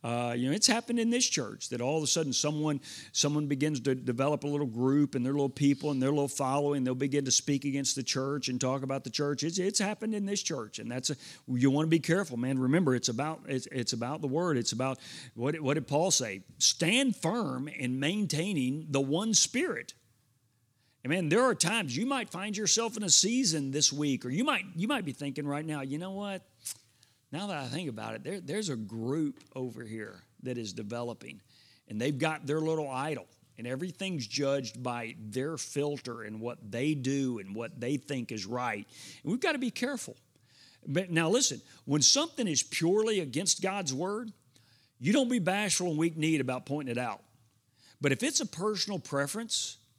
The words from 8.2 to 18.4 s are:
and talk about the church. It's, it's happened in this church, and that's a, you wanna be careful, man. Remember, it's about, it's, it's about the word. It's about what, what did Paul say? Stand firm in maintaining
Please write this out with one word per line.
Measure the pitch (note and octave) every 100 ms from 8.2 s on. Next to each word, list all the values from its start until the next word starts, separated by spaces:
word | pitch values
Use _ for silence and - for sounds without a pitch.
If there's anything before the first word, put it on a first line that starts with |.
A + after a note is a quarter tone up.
| C3+ C#3+ C3
and | B2+
talk | C3 C3+
about | C3+ C3+
the | -
church. | A2+ C#3+ D3
It's, | D3+ F3
it's | F#3 G3
happened | G3+ G#3+ A3
in | G#3+ G3
this | G3+
church, | - D3 G#2+ -
and | A2+
that's | B2 -
a, | C#3+ - - -
you | B2 C3+
wanna | C#3 D#3
be | D#3+
careful, | C#3 F3 F3+ A#2+
man. | B2+ C3+
Remember, | B2+ D#3 D#3+ B2+
it's | C3
about, | A2+ D3 D#3+ -
it's, | C3+ -
it's | C3+ A#2
about | A#2+ A#2+ D#3
the | D3
word. | C#3 F3+ C3+
It's | A2
about | A2 C3 C3 - - B2
what, | - B2 D#3+
what | C#3+
did | D3 D3
Paul | C#3+ F#3
say? | - A#2 F#2+ - -
Stand | - - E3 A#3 C#4 -
firm | D#3+ A#3 F3+ B2+ C#3+
in | - B2+ C3
maintaining | C#3+ G#3 G3 D3+